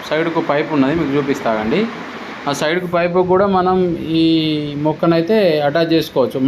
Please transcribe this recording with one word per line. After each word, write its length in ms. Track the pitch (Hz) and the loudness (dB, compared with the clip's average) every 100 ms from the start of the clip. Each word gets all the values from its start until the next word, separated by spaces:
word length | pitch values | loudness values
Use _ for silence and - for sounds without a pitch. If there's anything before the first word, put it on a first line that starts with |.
| - | -4
సైడ్కు 340 | 151 165 165 156 | -2 0 -2 0
పైప్ 200 | 147 156 | 0 0
ఉన్నది, 220 | 151 131 165 | 0 0 0
మీకు 160 | 147 | 0
చూపిస్తాగండి. 680 | 143 139 135 123 110 110 156 233 - - - - - | 0 0 -2 -2 -2 0 0 -2 -6 -14 -14 -14 -10
ఆ 80 | - | -6
సైడ్కు 360 | 143 156 175 180 | -4 -2 -2 -2
పైపు 260 | 175 175 175 185 | -2 0 0 2
కూడా 160 | 185 202 | 2 2
మనం 240 | 190 180 185 180 165 139 160 | 2 2 2 0 -2 -2 0
ఈ 80 | 165 160 156 151 147 143 | 2 2 2 -2 -4 -2
మొక్కనైతే 520 | 151 147 170 170 165 220 190 151 143 | -2 0 2 2 2 2 2 2 2
అటాచ్ 240 | 151 165 | 0 2
చేసుకోవచ్చు. 460 | 160 151 151 120 135 | 2 0 0 0 0